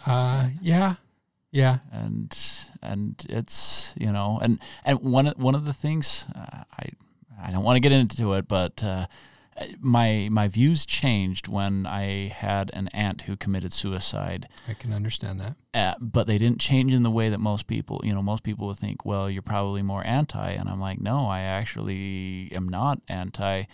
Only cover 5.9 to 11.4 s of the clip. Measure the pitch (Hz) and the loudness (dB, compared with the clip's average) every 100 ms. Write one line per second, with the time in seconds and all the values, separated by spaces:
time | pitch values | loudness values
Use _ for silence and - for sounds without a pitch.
5.9 | 160 147 - - - - - - - - | 0 -2 -4 -6 -12 -14 -16 -16 -14 -14
6.9 | - _ _ _ 104 92 92 107 127 143 | -14 _ _ _ -12 -4 0 4 6 8
7.9 | 135 117 - 107 95 - 98 87 - 107 | 6 6 2 2 2 2 0 0 -2 -4
8.9 | 95 90 - - _ _ - - - 127 | -2 -4 -8 -20 _ _ -14 -14 -4 2
9.9 | 120 113 107 101 110 104 101 139 165 - | 4 6 4 2 2 2 4 4 4 0
10.9 | - 139 107 95 92 | 0 2 2 2 -2